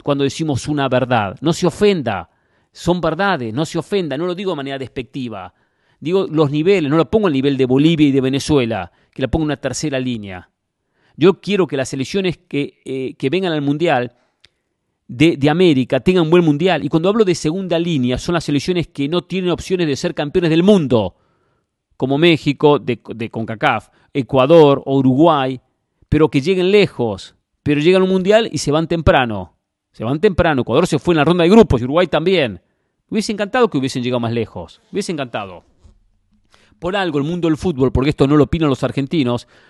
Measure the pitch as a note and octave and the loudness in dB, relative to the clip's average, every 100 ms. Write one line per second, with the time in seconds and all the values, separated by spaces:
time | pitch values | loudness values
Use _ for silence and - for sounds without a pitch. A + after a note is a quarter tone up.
0 | - C#3 C#3 - D#3 B2+ - D3 C3+ B2+ | -4 -2 -2 -2 -4 -4 -4 -4 0 0
1 | B2+ A#2+ G2 - D3+ E3 F3 - G#3 F3+ | 0 0 -2 -4 -4 0 -2 2 0 0
2 | A#2 F#2+ D#2+ _ _ _ _ - E3+ F3+ | -2 -6 -10 _ _ _ _ -8 -4 -2
3 | D#3+ D#3 G3 E3 A2+ A#2 D#3+ E3 - G3+ | -2 -2 -2 -2 -4 -6 -4 -6 -4 -4
4 | E3 C3+ F3+ F3 F#3+ D#3 C3+ C3+ C3 C#3 | -4 -4 -6 -6 -6 -6 -8 -10 -10 -12
5 | A#2 C#3+ B2 G2+ F#2 _ _ _ _ - | -12 -10 -10 -10 -16 _ _ _ _ -12
6 | C#3+ F#3+ F3+ D#3 D3 D3+ E3+ G3 C#3 D#3+ | -2 -2 0 0 0 2 2 2 2 0
7 | D#3 A3 G3 C3+ C#3 C3 B2+ C3+ D#3 D#3+ | 0 0 0 0 0 0 2 4 4 4
8 | D3 C3+ C3 C3+ - D3 A#2 G#2 F2+ _ | 2 2 0 -2 0 0 0 -4 -8 _
9 | _ - C3 E3 D3+ C#3 C3+ - D3+ C3 | _ -8 -4 -2 -2 -4 -6 -6 -6 -4
10 | B2+ A#2 G2 F2+ - _ _ _ _ _ | -4 -6 -10 -16 -18 _ _ _ _ _
11 | _ - E3+ - F3+ G3+ D#3 C#3 C3 C3+ | _ 2 4 4 0 0 0 -2 -4 -6
12 | B2+ G3 F#3 D3+ _ C#3 C#3+ - - C3+ | -6 -2 -4 -4 _ -6 -6 -8 -10 -8
13 | C3 - C3+ F3+ F#3 D3+ C#3+ D3 E3 C3 | -8 -4 -2 0 -2 -2 -2 0 0 0
14 | B2 _ _ _ _ _ _ _ _ _ | -2 _ _ _ _ _ _ _ _ _
15 | - B2 D#3+ C#3+ D3 E3 F3+ C3 B2 - | -8 2 2 4 0 4 4 2 0 0
16 | F#3 F#3 D#3+ F3 E3 D3 F#3 E3 C#3+ E3 | 2 2 4 4 4 2 0 -2 -2 0
17 | F3+ A3 F#3+ E3 D#3 F#3 F#3 E3 F3 D3 | 0 2 2 0 -2 -4 -4 -2 -2 0
18 | B2 B2 - E3+ - C#3+ F#3 F3 D3 - | 0 -2 -2 -4 -2 -2 -2 -4 -4 -6
19 | C#3+ F3 - F3+ F3+ D#3+ - F#3 D#3+ C3 | -4 -4 -4 -4 -4 -4 -4 -2 -2 -2
20 | F3 D#3+ D3 F#3 E3+ D#3+ F#3+ G3+ C3+ A#2+ | -4 -4 -2 0 2 2 2 0 0 0
21 | F#2 - _ _ _ _ _ _ _ - | -2 -8 _ _ _ _ _ _ _ -8
22 | C3 C#3 E3+ D#3 D3+ - D3 D3 - A#2 | -4 2 2 2 0 0 2 2 -2 -8
23 | - A2 A2+ A2+ A2 G#2+ D3+ A2 - _ | -8 -12 -10 -8 -8 -4 -2 -2 -6 _
24 | _ C#3+ A2+ C3 C3+ E3 C#3+ C#3 C3+ C3+ | _ -6 -2 2 6 8 8 4 0 2
25 | C3 B2+ E3+ D3 C3 C3 _ _ _ _ | 2 4 4 4 -2 -6 _ _ _ _
26 | - D3+ D#3 C#3+ C#3+ F#3 F3+ G#3 F3+ - | -2 2 2 2 0 0 2 2 2 -2
27 | A#2 F#2+ - _ _ _ D3 D3 D#3 F#3 | -6 -6 -12 _ _ _ -2 0 2 4
28 | F#3 F#3+ F3+ G#3+ A3+ C3 - D3+ E3 E3+ | 2 0 2 2 2 -4 -2 -2 -2 -2
29 | D3+ D3+ A#2+ G2+ F2+ _ _ _ _ - | 2 2 0 -4 -10 _ _ _ _ -10
30 | A2+ D3+ G#3 F3 E3 C3+ A#2 C3 F3 D3+ | -6 0 0 2 0 0 0 2 2 0
31 | - E3 C#3+ F3 E3+ A3+ F3+ B2 B2 D#3+ | 0 2 2 2 6 6 6 4 0 0
32 | F3+ D#3 E3+ F#3 B2 F#2 _ _ _ _ | 0 0 0 0 0 -4 _ _ _ _
33 | - G#3+ G#3+ G#3 G3+ B3+ A#3 C#3+ C3 C3 | -8 -4 -4 -4 -2 0 0 0 -4 -4
34 | B2 B2 A#2 A#2 G#2+ F#2+ D#2+ - _ F#3 | -4 -4 -2 -4 -6 -10 -16 -20 _ -8
35 | G3 D#3 B2 A#2+ G2 F2 _ _ - _ | -6 -6 -8 -10 -10 -16 _ _ -20 _
36 | _ _ _ _ _ _ _ _ F3 G3+ | _ _ _ _ _ _ _ _ -6 -2
37 | F3+ D3 C#3+ F3 E3 D3+ F#3+ B2+ C3 B2 | -2 -2 -2 -2 0 0 -2 0 0 0
38 | C#3 - C#3 D3 C3+ E3+ D3+ B2+ B2+ B2 | 0 2 4 4 2 2 0 0 -2 -4
39 | C3+ E3+ B2 A#2+ - _ | -4 -2 0 -2 -8 _